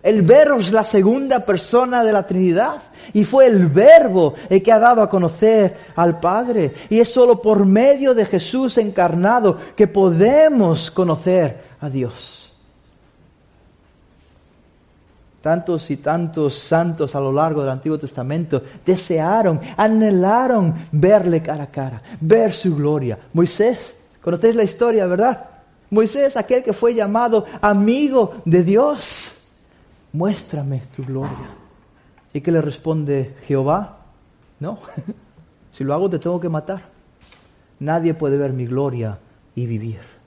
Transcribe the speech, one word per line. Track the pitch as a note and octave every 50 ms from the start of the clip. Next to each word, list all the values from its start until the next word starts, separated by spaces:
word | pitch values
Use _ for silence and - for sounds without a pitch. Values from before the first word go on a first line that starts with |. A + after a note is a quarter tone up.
| -
El | F#3+ A3 G#3+ F3+
verbo | E3 A#3+ C#4+ D#4 D4 C#4+ A#3
es | F#3+ F3
la | G#3+ A3 G#3
segunda | - - G3+ F#3+ G#3 A#3+ C#4 C#4 C4+ C4+ A#3+ B3
persona | - G3 E3+ - - A#3 A#3+ B3+ B3 B3 B3 A#3
de | A3
la | G#3+ G3+ F#3+
Trinidad, | - F#3+ F#3 F#3 F3+ E3 F#3 A#3 D#4 D4 D4 - - _ - - - -
y | G#3 G#3
fue | - B3+ C4+ C4+
el | B3 A3 F#3+ F3+
verbo | D#3+ C3+ F3 G#3+ C#4+ D#4+ E4 C#4+ A#3+ F#3 F#3 E3 C#3+ - - - -
el | F#3 G3 F#3+
que | A3+
ha | A3+ G#3+
dado | A3+ A#3+ B3 A3+ G#3+
a |
conocer | - G3+ F#3 F3 E3 E3 - G#3+ A3 A3+ A3 G3+ F3 - - - - -
al | - E3+ E3+ E3 E3
Padre. | - E3+ F#3 A3 B3 B3 A#3+ G#3+ E3 C3+ - - - -
Y | G#3+ A3+
es | A#3 A3+
solo | - B3+ B3 B3 A#3 F#3
por | - G#3+ G#3+ G#3 G3+
medio | F#3+ F#3+ G#3+ B3+ C#4 C#4 C4+ C#4 C4+ B3
de | A3+ G3+
Jesús | - - F3+ E3 - - C4 C4+ B3 - A#3+
encarnado | G#3+ G3+ G3 - F3+ E3+ E3 E3+ F#3 G3+ A#3+ B3 A3 F#3+ E3+ - - - -
que | - G#3
podemos | - - G3 F#3+ F#3 E3+ E3 - A#3+ C#4 D4+ D#4 D#4 D4 A#3+ G3+ E3+ D#3+ D#3+ - -
conocer | - - F#3 E3+ D#3 - - F#3 F3+ F#3 D#3+ C3+ A2+ - - - - _
a | D3
Dios. | D3 C3 C3+ B2 A2+ A2 - - - - - - _ _ _ _ _ _ _ _ _ _ _ _ _ _ _ _ _ _ _ _ _ _ _ _ _ _ _ _ _ _ _ _ _ _ _ _ _ _ _ _ _ _ _ _ _ _ _ _ _ _ _ _ _ _ _ _ _ _ _
Tantos | - D3+ E3 F3 E3+ - E3+ D#3 - -
y | C#3+
tantos | C#3 - D3 D#3+ F3 E3+ D#3+ D#3+ D#3+ D3+ C#3 -
santos | - - - F3 E3 E3+ F3 D#3+ D#3+ D#3 C3 -
a | C#3+
lo | C#3 C3+
largo | C3+ C#3+ D#3 E3 D#3 D3+
del | C#3 C3
Antiguo | C3 C3 - D#3 D#3 D3+
Testamento | D3+ C3 - - B2 C3 D3 E3 E3+ D#3+ D3 C3 - - - - _
desearon, | - F#3 F#3 - - F3 D#3+ D#3 F3 G3+ A3+ G#3+ F#3 D#3+ C#3+ - - -
anhelaron | - G#3 A3 A3 A3 A3 G#3+ G3 F3+ F3+ G3 G#3+ A#3+ C4 B3+ B3 A3 F#3 E3 D#3+ D#3+ - -
verle | - D3+ D3+ F#3 - - E3+ F3+ E3+ D#3+ D#3+
cara | - D3+ D3+ C#3+
a | -
cara, | - C#3+ C3+ C3+ A#2+ A2 - - A3+ -
ver | D#3 D#3+ G#3+ A#3 A3+ G#3+ -
su | - - F#3 D#3
gloria. | D3 C#3+ D3 D3+ D3 C3+ A#2+ G#2+ - - - -
Moisés, | D#3+ F3 E3+ - - G#3 A#3+ B3 - - - - _ _ _ _ _
conocéis | - E3+ F3 E3+ A3 A3+ A3+
la | A#3 G#3+
historia, | F3+ - - A#3 A#3+ A#3 G#3+ F#3+
¿verdad? | F3+ F3+ F3+ A3 B3+ B3+ - - - _ - _ _ _ _ _ _
Moisés, | G3+ G#3+ A3+ G#3+ C4 C#4 C#4+ C#4 -
aquel | A#3+ G3+ - B3 B3+ B3+
que | A#3 G3+
fue | - A#3+ A#3+ A#3+
llamado | A3+ G#3 G3+ G#3 A3+ A#3+ A#3 A3+ G#3+ G#3 - - -
amigo | - G#3 G#3 G3 G3+ G#3+ A#3+ C#4 D4+ C#4 C4 B3+ G#3+ - - - -
de | E3+ E3 F3+ F3
Dios. | E3+ G3 A3+ C#4 D4 D4 G#3 - - - - - - - - _ _ _ _ _ _ _ _ _ _ _ _ _ _ -
"Muéstrame | D3+ F3+ G3+ G3+ - - - - D3 C#3 C3+ C3+ B2+ - - -
tu | - C3
gloria". | B2+ C3 C3 - - - - - - - - - _ _ _ _ _ _ _ _ _ _ _ _ _ _
¿Y | D3
qué | C#3 F3
le | E3+ E3
responde | D3 D3 C3 - - D#3+ D#3 D#3 D3+ C#3+ C#3+ C#3 C3 - - - -
Jehová? | - C#3 C3+ C3 C#3+ D#3+ G3 G#3 - - _ _ _ _ _ _ _ _ _ _ _ _ _
"No, | C#3+ F3 A3 - - - - - - F#3 - - _
<laughs> | _ _ _ _ _ _ _ _ _
si | _ - C3+
lo | C3+ C#3+
hago | E3 F#3+ G3
te | F3 D3
tengo | - E3+ F3+
que | E3+ E3+ F3
matar. | D#3+ D#3 D3+ - F#3+ F#3 - _ _ _ _ _ _ _ _ _ - _ _ _ _ _ _ _ _ _
Nadie | C#3+ D3 D#3+ E3+ E3 E3+ D#3
puede | D#3+ D#3 C#3 C#3
ver | C#3+ C#3+ C3+
mi | C3 B2+ B2
gloria | A#2 B2+ C3+ C#3+ C#3 B2 A#2+ A2+ G#2+ G2+ - _ _ _ _ _ _ _
y | B2 B2
vivir". | A#2 A#2 G#2+ G#2+ A2+ A2 F#2 - - _ _ _